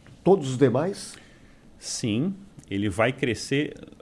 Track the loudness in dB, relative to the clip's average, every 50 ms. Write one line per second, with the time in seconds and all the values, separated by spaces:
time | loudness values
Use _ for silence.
0 | -20 -20 -14 -2 4 4 4 4 4 -4 2 4 4 4 4 2 0 -2 -4 -8
1 | -12 -14 -16 -18 -20 -20 -20 -20 -20 -20 -20 -20 -20 -20 -20 -16 -12 -10 -8 -4
2 | -2 0 0 0 0 -2 -4 -8 -14 -20 -20 -20 -12 -6 -4 -2 -2 -2 0 2
3 | 0 0 0 -2 -2 -2 -2 -4 -4 -2 -2 -2 -2 -4 -6 -14 -18 -20 -20 -20